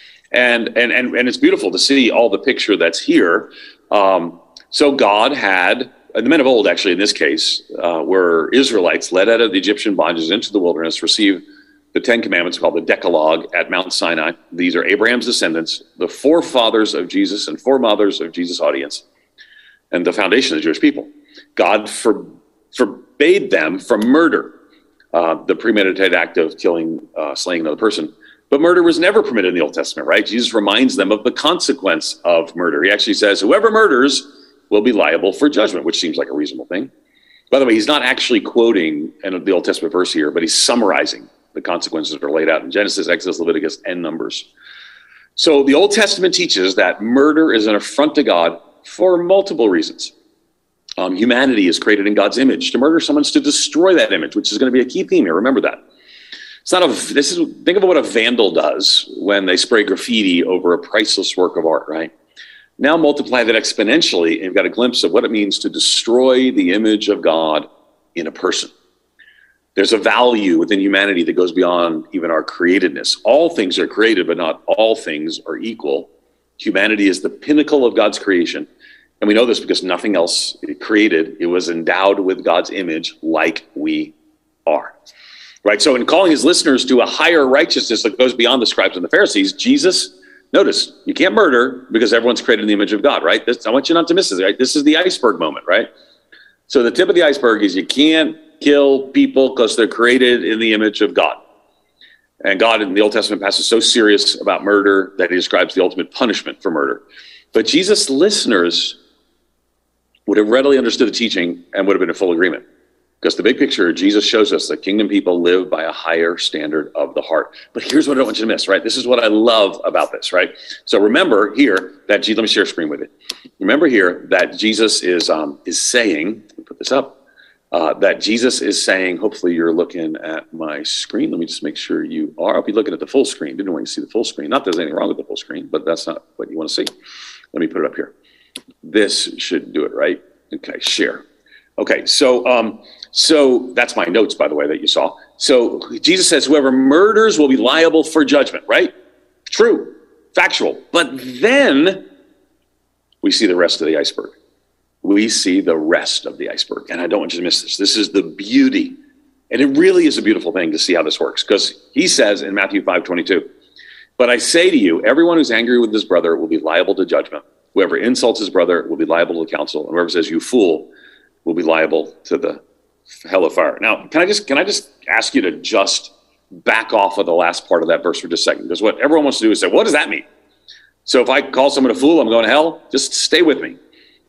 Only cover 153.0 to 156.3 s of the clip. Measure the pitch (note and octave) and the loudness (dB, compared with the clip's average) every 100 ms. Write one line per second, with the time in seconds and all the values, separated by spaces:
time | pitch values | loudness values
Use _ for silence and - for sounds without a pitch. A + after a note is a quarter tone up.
153 | _ _ G2 F2+ G#2 F2+ - - D#2 D#2 | _ _ -2 0 0 2 0 0 -2 -2
154 | - - - - _ _ _ _ _ _ | -4 -6 -12 -14 _ _ _ _ _ _
155 | F2+ G2+ A2+ - F#2+ F#2 F2+ D#2+ D#2 D#2+ | 0 0 0 -2 0 0 0 0 0 0
156 | D#2 - - | 0 -6 -8